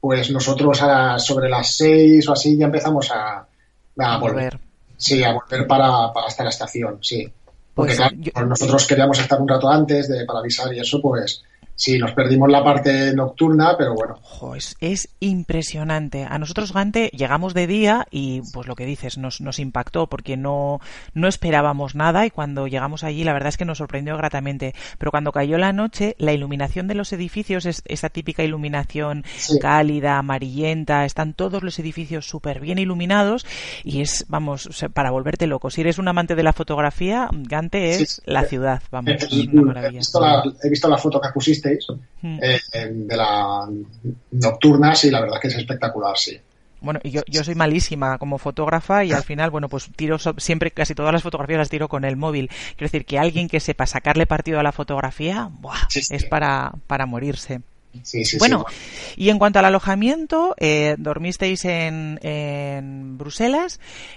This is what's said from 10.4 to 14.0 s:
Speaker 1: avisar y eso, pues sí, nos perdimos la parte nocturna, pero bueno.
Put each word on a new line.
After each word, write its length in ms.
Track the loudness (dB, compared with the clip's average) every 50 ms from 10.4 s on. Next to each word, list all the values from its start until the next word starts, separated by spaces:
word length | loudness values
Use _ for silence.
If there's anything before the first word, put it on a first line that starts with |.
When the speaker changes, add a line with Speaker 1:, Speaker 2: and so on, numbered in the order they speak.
Speaker 1:
avisar 320 | -4 -4 -4 -2 -4 -4 -4
y 80 | -4
eso, 200 | -4 -2 -2 0
pues 420 | 2 2 0 0 -2 -4 -6 -8 -12 _ _ _ _ -18 -8 -4
sí, 160 | 0 2 2
nos 140 | 2 2 0
perdimos 400 | 0 0 4 4 6 6 8 8
la 140 | 8 8 8
parte 500 | 6 4 4 4 2 2 4 2 2 2
nocturna, 600 | 2 0 -2 0 2 4 4 6 6 6 6 4 4
pero 160 | 2 0 0
bueno. 200 | -2